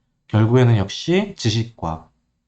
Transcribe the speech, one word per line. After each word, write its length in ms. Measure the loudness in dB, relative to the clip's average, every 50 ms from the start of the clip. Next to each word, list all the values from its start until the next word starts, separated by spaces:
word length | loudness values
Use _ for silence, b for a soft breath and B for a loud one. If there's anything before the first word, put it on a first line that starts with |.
| _ _ _ _ _ _
결국에는 500 | 0 2 2 4 4 4 4 4 4 2
역시 580 | 0 -2 -6 -10 -4 -2 0 0 -2 -4 -10 -6
지식과 680 | -4 -2 -2 -2 -4 -6 -10 -10 -8 -8 -8 -8 -12 _ _ _ _ _ _ _ _